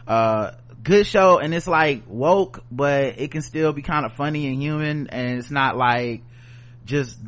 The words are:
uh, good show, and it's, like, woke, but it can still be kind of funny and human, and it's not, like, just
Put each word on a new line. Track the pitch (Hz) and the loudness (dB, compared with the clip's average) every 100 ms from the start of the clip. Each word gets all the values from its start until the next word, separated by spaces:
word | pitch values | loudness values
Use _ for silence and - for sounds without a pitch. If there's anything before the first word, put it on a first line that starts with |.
| - | -2
uh, | 113 110 110 101 - - - | 2 2 0 -2 -8 -20 -10
good | 139 202 202 | 2 4 4
show, | 208 190 175 | 4 6 6
and | 147 | 2
it's, | 170 185 | -4 0
like, | 156 156 123 80 | 2 2 0 -6
woke, | 107 147 196 185 - - | -2 2 2 2 -6 -10
but | 123 143 139 135 - | -2 0 2 0 -2
it | 131 | -6
can | 156 | -6
still | 139 156 156 | -6 -2 -2
be | 143 | -2
kind | 139 151 120 | -4 -2 -2
of | - | -4
funny | 147 151 143 | -4 -4 -4
and | 131 | -4
human, | 147 151 151 151 139 | -4 -2 -4 -4 -6
and | 123 127 123 | -6 -6 -6
it's | 117 | -4
not, | 139 131 123 | -2 -2 0
like, | 123 120 120 113 - - - - - - - | 0 0 -2 -6 -12 -20 -20 -20 -20 -20 -6
just | 143 123 - | -4 -4 -10